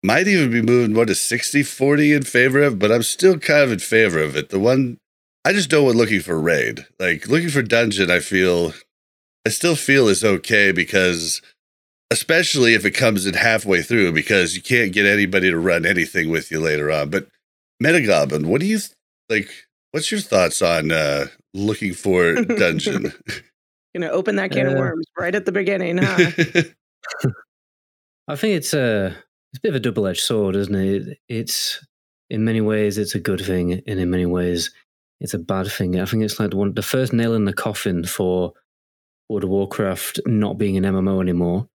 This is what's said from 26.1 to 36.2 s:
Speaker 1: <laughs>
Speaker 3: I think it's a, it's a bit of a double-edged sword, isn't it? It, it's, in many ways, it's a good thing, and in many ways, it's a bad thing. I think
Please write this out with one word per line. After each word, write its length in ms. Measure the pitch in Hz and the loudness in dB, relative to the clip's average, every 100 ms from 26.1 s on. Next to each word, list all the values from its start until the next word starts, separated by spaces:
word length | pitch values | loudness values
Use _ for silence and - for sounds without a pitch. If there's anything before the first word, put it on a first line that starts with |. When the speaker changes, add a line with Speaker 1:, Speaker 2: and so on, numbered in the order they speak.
| 180 | 2
Speaker 1:
<laughs> 1120 | 170 175 160 180 - _ _ _ - - 131 - _ _ _ _ _ _ _ _ - | 0 2 0 0 -2 _ _ _ -14 -4 -4 -6 _ _ _ _ _ _ _ _ -12
Speaker 3:
I 60 | 147 | -4
think 200 | 220 180 | 0 0
it's 180 | 135 | -2
a, 420 | 151 123 107 95 90 _ _ _ | 0 0 0 -2 -6 _ _ _
it's 60 | - | -6
a 40 | |
bit 80 | 220 | -4
of 60 | 127 | -2
a 40 | |
double-edged 400 | 113 107 98 87 | -2 -2 -2 -2
sword, 360 | - 113 101 98 | -2 0 0 0
isn't 180 | 98 101 | -2 -2
it? 320 | 95 98 - | 0 -2 -4
It, 100 | - _ | -16 _
it's, 540 | 113 117 - - - _ _ _ _ _ | -8 -6 -6 -6 -8 _ _ _ _ _
in 140 | 110 | -2
many 180 | 113 113 | 0 0
ways, 360 | 107 107 104 98 | 0 0 -2 -2
it's 180 | 101 98 | -4 -4
a 40 | |
good 240 | - 92 | -4 -4
thing, 380 | 92 92 87 90 - | -2 -2 -2 -4 -4
and 120 | 95 | -4
in 120 | 90 | -2
many 160 | 90 90 | 0 0
ways, 420 | 90 90 85 87 _ _ _ _ _ | 0 -2 -2 -6 _ _ _ _ _
it's 120 | - | -8
a 60 | 92 | -8
bad 320 | 82 95 95 | -4 -4 -4
thing. 280 | - 92 92 | -4 -2 -2
I 60 | 95 | -2
think 180 | 113 | -2